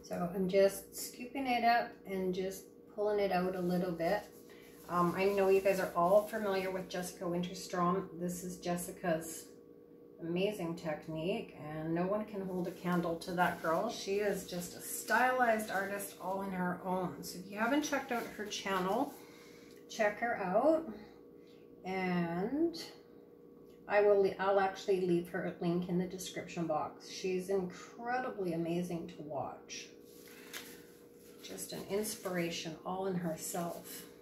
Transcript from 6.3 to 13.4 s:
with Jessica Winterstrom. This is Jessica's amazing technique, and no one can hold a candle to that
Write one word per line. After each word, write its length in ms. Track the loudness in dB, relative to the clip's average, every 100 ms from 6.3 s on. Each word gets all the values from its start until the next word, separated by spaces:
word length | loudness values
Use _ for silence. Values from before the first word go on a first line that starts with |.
| -2 0 0 0
with 200 | -4 -4
Jessica 340 | -4 -6 -6
Winterstrom. 840 | -2 -2 -2 -6 -6 2 2 2 -2 -4
This 240 | -4 -4
is 140 | -6 -6
Jessica's 880 | -2 -2 -4 -4 0 0 -2 -10 -14 -18 -20 -20 -20 -20 -20 -10
amazing 540 | -4 0 0 0 -4 -4
technique, 840 | -4 -6 -6 -4 -2 -2 -4 -12
and 360 | -10 -6 -2 0
no 100 | 2
one 180 | 0 -2
can 200 | -6 -4
hold 220 | -2 -4
a 40 |
candle 440 | -4 0 2 2 -2
to 160 | -4
that 320 | 2